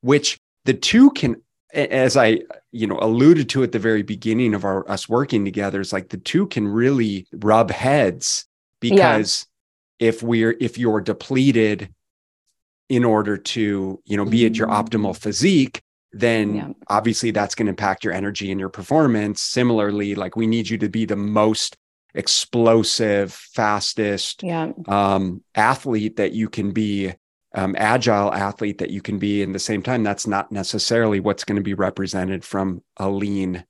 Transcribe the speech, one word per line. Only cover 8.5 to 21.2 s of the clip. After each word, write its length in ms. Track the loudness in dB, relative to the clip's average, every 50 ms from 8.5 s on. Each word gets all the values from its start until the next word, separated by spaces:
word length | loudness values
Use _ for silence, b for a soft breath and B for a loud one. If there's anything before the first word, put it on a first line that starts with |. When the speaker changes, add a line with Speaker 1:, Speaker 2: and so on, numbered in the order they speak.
| _ _ _ _ _ _ -2
Speaker 2:
Yeah. 80 | 4
Speaker 1:
because 560 | 6 6 6 6 4 2 0 -2 -4 -6 -6 _ _ _ _ _ _ _ _ _ _ _
if 220 | 0 0 0 0 -2
we're, 340 | 0 0 2 2 2 0 0
if 160 | -4 -6 -4
you're 240 | -2 0 0 0 0
depleted 880 | 0 -2 -6 -6 -6 -4 0 2 4 4 4 4 4 2 0 -2 -6 -14 -16 _ _ _ _ _ _ _ _ _ _ _ _ _ _ _ _ _ _ _
in 140 | 0 2 4
order 320 | 4 4 2 2 0 -4 -6
to, 600 | -6 -8 -4 -2 -2 0 0 -2 -4 -6 -8 -10 _
you 120 | -4 -2
know, 80 | -2 0
be 180 | 2 2 4 4
at 120 | 4 2
your 100 | 0 -2 0
optimal 440 | 0 -2 -2 0 -2 -2 -2 -2 -6
Speaker 2:
Mm. 60 | -6
Speaker 1:
physique, 640 | -8 -6 -4 0 0 2 4 4 2 0 _ -14 _ _ _ _ _ _ -8
then 420 | -2 0 0 2 2 0 0 -2
Speaker 2:
Yeah. 120 | -4 -6 -8 -14 _ -6 _
Speaker 1:
obviously 420 | 0 0 2 0 -2 0 -2 -2
that's 240 | 0 0 -2 -2 -2
gonna 160 | -2 -2 -2
impact 340 | -2 -2 -2 -2 -2 -2 -4
your 80 | -6 -4
energy 380 | -4 -6 -6 -6 -6 -6 -6
and 100 | -6 -6
your 80 | -6 -8
performance. 720 | -10 -12 -6 0 2 4 4 4 2 2 0 -2 -4 -4
Similarly, 720 | -6 -4 -2 0 2 2 2 2 0 0 -2 -2 -4 -4 -4
like, 220 | -4 -6 -6 -4
we 100 | -4 -2
need 220 | 0 0 -2 -2 -4
you 80 | -4 -4
to 100 | -4 -4
be 160 | -2 -2 -2
the 100 | -2 -4
most 600 | -4